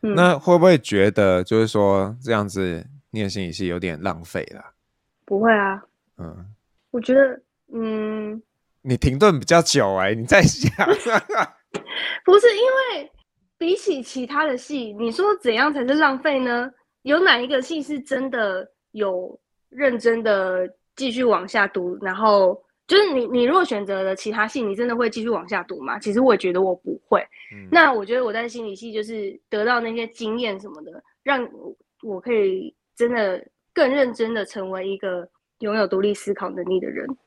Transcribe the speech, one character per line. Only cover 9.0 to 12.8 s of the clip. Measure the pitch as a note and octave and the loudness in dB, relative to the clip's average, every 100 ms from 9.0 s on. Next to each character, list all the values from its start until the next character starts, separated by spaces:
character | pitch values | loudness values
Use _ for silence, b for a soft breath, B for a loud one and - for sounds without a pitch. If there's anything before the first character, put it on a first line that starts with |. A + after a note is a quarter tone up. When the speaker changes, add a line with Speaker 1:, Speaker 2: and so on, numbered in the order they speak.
| - C3 | 0 4
Speaker 2:
顿 | G#3 D#3 | 4 4
比 | |
较 | G#2 E3+ | 4 4
久 | E3 C#3+ G2+ F#2+ | 4 2 2 2
欸， | F#2+ | 0
你 | A2+ | -2
在 | A#2+ G3+ | 4 6
想。 | - - - | 6 4 -2
<laughs> | - C4 G#4 - A4+ - G#4 - _ _ - - - - - | 0 2 2 2 0 0 -2 -2 _ _ -16 -12 -10 -8 -4
Speaker 1:
不 | - G4+ | 6 8
是， | A#4 G#4 | 8 4
因 | B4 C5 | 2 2